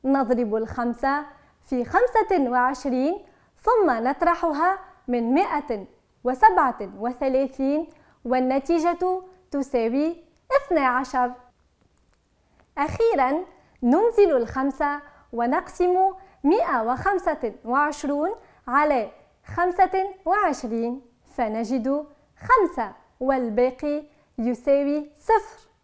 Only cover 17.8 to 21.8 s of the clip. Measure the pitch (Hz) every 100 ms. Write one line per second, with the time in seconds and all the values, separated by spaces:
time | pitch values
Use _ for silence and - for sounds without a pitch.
17.8 | 294 294 277 285 320 466 - _ - 262
18.8 | 302 269 208 - _ _ - - 359 359
19.8 | 370 381 392 381 320 403 381 277 233 226
20.8 | 233 254 - _ _ - 226 220 220 262